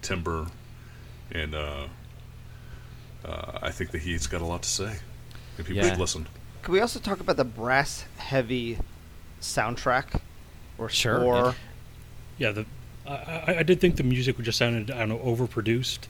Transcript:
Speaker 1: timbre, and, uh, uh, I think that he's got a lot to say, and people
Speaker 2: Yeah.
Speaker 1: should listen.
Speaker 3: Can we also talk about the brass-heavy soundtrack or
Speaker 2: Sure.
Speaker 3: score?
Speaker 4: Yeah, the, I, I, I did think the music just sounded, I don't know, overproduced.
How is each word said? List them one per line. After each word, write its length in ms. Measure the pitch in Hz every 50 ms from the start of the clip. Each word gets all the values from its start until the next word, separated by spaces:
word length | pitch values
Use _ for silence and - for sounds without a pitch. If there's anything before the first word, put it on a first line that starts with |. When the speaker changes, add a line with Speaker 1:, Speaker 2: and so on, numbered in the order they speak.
| -
Speaker 1:
timbre, 440 | - 95 87 82 87 82 80 80 85 - - - - - - - - - - - - - - - -
and, 240 | - 85 78 76 76
uh, 300 | 76 76 73 73 69 71 71 - - - - - - - - - - - - - - - - - - - - - - - - - - -
uh, 340 | - - - - - - -
I 100 | - -
think 200 | - - 92 80
that 100 | - 80
he's 260 | 78 87 85 82 - -
got 140 | - 87
a 40 | 82
lot 180 | 85 85 87 -
to 60 | -
say, 280 | - - 98 110 110 90 - - - - - - - - - - - -
and 80 | 82
people 180 | 80 90 98 90
Speaker 2:
Yeah. 60 | 90
Speaker 1:
should 80 | 92 87
listen. 280 | 90 82 - 82 80 - - - - - - - -
Speaker 3:
Can 100 | - 170
we 60 | 190
also 200 | 226 240 - 233
talk 200 | - 208 202 185
about 180 | - - 175 156
the 60 | 135
brass-heavy 1300 | 123 110 113 110 120 131 139 143 - - - - - - - - - 139 135 123 110 127 127 120 117 113 104 - - - - - - - - - - - -
soundtrack 760 | - - - 135 110 110 120 - - 131 123 131 135 - - - - - - - - - - - - - - -
or 120 | 113 107
Speaker 2:
Sure. 260 | - - - 120 110 127
Speaker 3:
score? 360 | 123 123 123 123 123 123 123 - - - - - - - - - - - - - - - - -
Speaker 4:
Yeah, 140 | 143 110
the, 140 | 104 104 110 - - - - - - - - -
I, 40 | 143
I, 420 | 131 - - 160 160 - - 185 165
I 40 | 160
did 180 | 156 185 175
think 140 | - 147 -
the 80 | - 139
music 340 | 127 127 123 123 131 123 -
just 180 | 117 113 117 -
sounded, 320 | 123 117 117 113 110 113
I 80 | 135 123
don't 100 | 113 107
know, 80 | 110 117
overproduced. 800 | 120 131 117 117 127 117 - 120 104 110 117 120 127 - - - - -